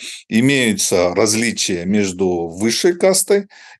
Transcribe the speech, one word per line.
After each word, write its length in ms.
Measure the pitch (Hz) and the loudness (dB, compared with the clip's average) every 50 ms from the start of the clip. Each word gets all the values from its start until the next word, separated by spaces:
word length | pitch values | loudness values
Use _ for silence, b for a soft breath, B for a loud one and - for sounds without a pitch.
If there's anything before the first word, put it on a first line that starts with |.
| B B B B B _ | B B B B B _
имеются 840 | 107 110 123 135 143 135 127 113 104 92 - - - 90 87 87 87 | 0 2 2 4 2 2 2 0 0 0 -2 0 2 2 2 2 2
различия 680 | 98 110 107 104 110 117 117 98 - - - 98 87 85 | 2 0 2 0 0 -2 -2 -2 -2 -4 -4 -4 -4 -2
между 640 | 92 101 107 101 95 90 87 98 92 87 85 82 | 0 0 0 0 -2 -2 -2 -2 0 0 -2 -4
высшей 500 | 82 82 92 104 113 113 - - 180 175 | -6 -6 -4 -2 -2 0 2 2 0 2
кастой 520 | 175 180 185 190 185 - - 208 202 202 202 B B B B B B | 2 2 2 2 2 2 2 0 0 0 -4 B B B B B B